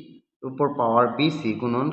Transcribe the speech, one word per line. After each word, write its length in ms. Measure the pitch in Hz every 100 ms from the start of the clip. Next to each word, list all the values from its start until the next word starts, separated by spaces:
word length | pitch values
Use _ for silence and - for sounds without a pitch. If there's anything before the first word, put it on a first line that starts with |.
| - - _ _
উপর 240 | 135 131 143 139
পাওয়ার 260 | 117 117 120
বি 120 | 117 151
সি 200 | 156 113
গুণন 320 | 107 120 120 147